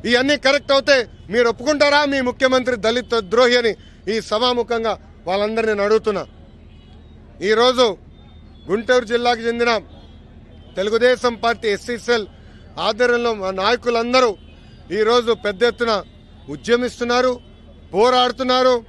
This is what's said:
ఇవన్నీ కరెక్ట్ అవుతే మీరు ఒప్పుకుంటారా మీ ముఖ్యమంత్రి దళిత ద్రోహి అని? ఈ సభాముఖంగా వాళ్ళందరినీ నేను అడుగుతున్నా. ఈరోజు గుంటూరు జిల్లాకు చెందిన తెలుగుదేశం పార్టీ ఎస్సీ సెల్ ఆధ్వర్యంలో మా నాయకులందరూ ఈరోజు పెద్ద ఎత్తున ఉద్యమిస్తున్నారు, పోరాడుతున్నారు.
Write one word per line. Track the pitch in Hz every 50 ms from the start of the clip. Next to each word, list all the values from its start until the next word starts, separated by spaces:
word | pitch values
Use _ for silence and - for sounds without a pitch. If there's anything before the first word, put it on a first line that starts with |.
| - 214
ఇవన్నీ | 240 240 262 277 294 285 -
కరెక్ట్ | 262 277 285 - - 277
అవుతే | 277 - 294 277 262 220 - - - - 160
మీరు | 190 240 240 233
ఒప్పుకుంటారా | 233 233 240 294 302 277 294 285 285 294 294 277
మీ | 277 269 254 247
ముఖ్యమంత్రి | - - 269 262 262 262 247 254 254 214 180
దళిత | 220 240 247 240 - 240 226 202 175
ద్రోహి | 208 240 254 240 247 247
అని? | 233 226 185 - - - - - - 180
ఈ | 220 220 - -
సభాముఖంగా | 208 214 247 247 247 240 226 - 233 233 226 220 190 - - - - - - 165
వాళ్ళందరినీ | 185 202 208 214 220 226 220 220
నేను | 214 202 202 208
అడుగుతున్నా. | 220 220 214 214 202 180 143 - - - - - - - - - - - - - - - - - - - - - - - 165 202
ఈరోజు | 214 220 240 254 254 247 254 220 175 - - - - - - - - - - - - - - -
గుంటూరు | 185 226 220 226 254 247 247 202
జిల్లాకు | 240 240 240 240 247 226 226 233
చెందిన | 233 233 240 240 233 202 - - - - - - - - - - - - - - - - - - -
తెలుగుదేశం | 180 196 214 220 226 240 247 254 - - 247 233 185
పార్టీ | 233 233 233 - - 214 202
ఎస్సీ | 185 - - 240 214 -
సెల్ | 240 240 226 202 - - - - - - - - - - 156 170
ఆధ్వర్యంలో | 202 226 208 247 240 240 240 240 233 226 208
మా | 190 190 190 190
నాయకులందరూ | 190 214 247 240 - 240 240 233 233 240 247 262 262 226 185 - - - - - - - - - - - 175 214
ఈరోజు | 214 214 240 247 226 226 226 - -
పెద్ద | 208 202 180 233 240
ఎత్తున | 233 - 240 226 214 190 160 - - - - - - - - 135 147
ఉద్యమిస్తున్నారు, | 147 - 214 233 240 247 240 - - 240 240 240 247 254 254 247 240 - - - - - - - - - - -
పోరాడుతున్నారు. | 185 226 254 254 247 247 247 226 240 262 254 254 254 254 254 254 233 226